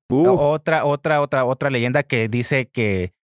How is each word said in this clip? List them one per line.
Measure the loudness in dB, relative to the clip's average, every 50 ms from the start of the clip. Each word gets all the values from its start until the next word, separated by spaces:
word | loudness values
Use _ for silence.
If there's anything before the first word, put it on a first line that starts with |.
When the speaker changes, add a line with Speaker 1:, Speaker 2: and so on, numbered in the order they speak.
| _ -2
Speaker 1:
Uh. | 0 2 4 4
Speaker 2:
Otra, | 4 4 2 0 0 -2 -2 0 0 0 0
otra, | 0 -2 -2 0 0 0 0
otra, | 0 0 -2 -2 0
otra | -2 -2 -2 -2 -2
leyenda | -2 -2 0 0 0 -2 -2
que | -2 -2 -2 -2 0
dice | -2 -2 -2 -2 -2 -2 -2 -4
que, | -4 -2 -2 0 0 -2 -4 -6 -10 _ _ _